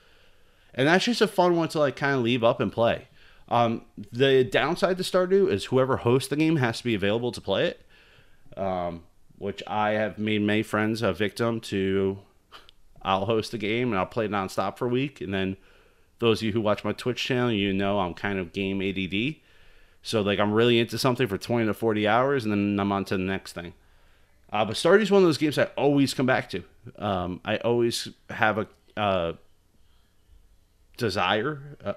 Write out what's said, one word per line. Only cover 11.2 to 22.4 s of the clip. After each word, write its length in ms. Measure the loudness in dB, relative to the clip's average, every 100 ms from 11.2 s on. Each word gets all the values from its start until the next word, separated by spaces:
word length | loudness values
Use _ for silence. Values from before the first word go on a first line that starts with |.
| -2 -2 -2 -2
to. 580 | -4 -2 0 0 0 -4 -12 _ _ -20 -20 -20 -20 -8
I'll 240 | 0 0 2
host 260 | -2 -2
the 60 | -6
game 340 | -4 -2 0
and 60 | -2
I'll 80 | -2
play 220 | -2 -2
nonstop 500 | -2 -4 -4 -4 -4
for 80 | -2
a 40 |
week, 320 | -2 -4 -8
and 120 | -6
then 220 | -4 -4 -6 -12 -20 _ _ _ -2
those 200 | 2 2
of 40 |
you 80 | 0
who 80 | 0
watch 240 | 0 0
my 80 | -2
Twitch 320 | -4 -4 -4
channel, 260 | -2 0 0
you 220 | 0 0
know 300 | 0 0 0
I'm 120 | -2
kind 240 | -4 -4 -4
of 140 | -6
game 300 | -4 -4 -2
A 100 | -4
D 160 | -4 -4
D. 340 | -2 -4 -6 _ -20 -20 -20 -20 _
So, 180 | -4 -2
like, 160 | 0 2
I'm 140 | 2
really 260 | 4 4 4
into 200 | 2 0
something 260 | 0 0 -2
for 100 | -2
twenty 280 | -2 0 0
to 80 |
forty 340 | 0 0 2 2
hours, 360 | 2 2 0